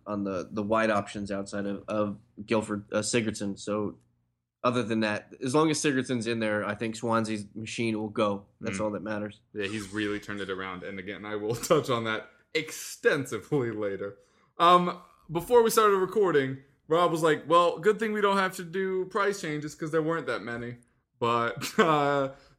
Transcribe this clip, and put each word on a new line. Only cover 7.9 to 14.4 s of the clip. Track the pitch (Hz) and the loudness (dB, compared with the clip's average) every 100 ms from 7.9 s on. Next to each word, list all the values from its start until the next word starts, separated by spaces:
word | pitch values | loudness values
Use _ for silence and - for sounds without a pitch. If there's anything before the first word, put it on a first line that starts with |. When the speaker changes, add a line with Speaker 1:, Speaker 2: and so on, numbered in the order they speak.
| 107 | -2
Speaker 1:
will | 107 | -4
go. | 101 107 101 - - | 0 0 0 -8 -12
That's | 104 98 | -8 -4
Speaker 2:
Mm. | 107 | -4
Speaker 1:
all | |
that | 101 | -6
matters. | 98 107 104 - _ 107 | -6 -6 -8 -12 _ -6
Speaker 2:
Yeah, | 98 | -6
he's | 110 98 | -6 -8
really | 104 104 104 | -4 -4 -4
turned | - 104 | -6 -8
it | 95 | -6
around. | 92 95 92 87 | -6 -6 -8 -10
And | 98 | -10
again, | 92 92 104 | -10 -10 -8
I | 107 | -6
will | 104 120 | -4 -4
<laughs> | |
touch | - 160 135 | 2 2 2
on | 120 113 | -2 -2
that | 110 - _ _ 160 | -4 -6 _ _ -6
extensively | 156 - - - 233 165 131 110 - 151 120 | -6 -8 -12 -2 0 0 -2 -6 -2 -2 0
later. | 107 104 98 101 - _ _ | -2 -4 -4 -8 -12 _ _